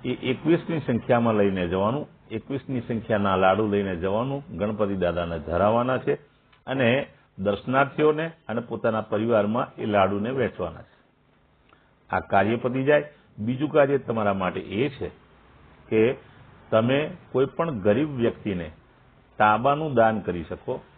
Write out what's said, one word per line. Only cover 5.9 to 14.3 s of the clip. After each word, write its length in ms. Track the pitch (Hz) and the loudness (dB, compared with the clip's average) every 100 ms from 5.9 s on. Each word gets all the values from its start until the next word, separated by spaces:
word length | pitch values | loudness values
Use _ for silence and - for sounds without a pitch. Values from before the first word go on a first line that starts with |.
| 127 | -2
છે 160 | 131 143 _ _ _ _ - | -2 -4 _ _ _ _ -8
અને 400 | 135 120 127 - _ _ - | 0 2 2 -2 _ _ -6
દર્શનાર્થીઓને 920 | 95 101 - 131 139 - 151 151 165 - - | -4 -2 -2 0 0 2 2 2 -4 -10 -8
અને 120 | 113 | -8
પોતાના 400 | 117 113 117 110 | -6 -4 -2 -2
પરિવારમાં 760 | 104 107 113 113 104 113 139 - | -2 -2 2 2 2 -2 -4 -6
એ 80 | 117 | 0
લાડુને 440 | 104 95 101 107 | 4 4 2 -4
વહેંચવાના 520 | 135 110 - 87 82 | -2 -4 -4 -10 -10
છે. 140 | - _ _ _ _ _ _ _ _ _ _ _ _ | -20 _ _ _ _ _ _ _ _ _ _ _ _
આ 100 | 95 | -6
કાર્ય 360 | - 98 98 117 | 0 2 2 0
પતી 280 | 127 127 | -2 -2
જાય. 280 | 135 147 - - _ - | 2 2 0 -16 _ -8
બીજું 320 | 107 127 147 | -6 -4 0
કાર્ય 280 | 151 139 139 | 2 4 2
તમારા 360 | 117 113 104 | -2 -2 0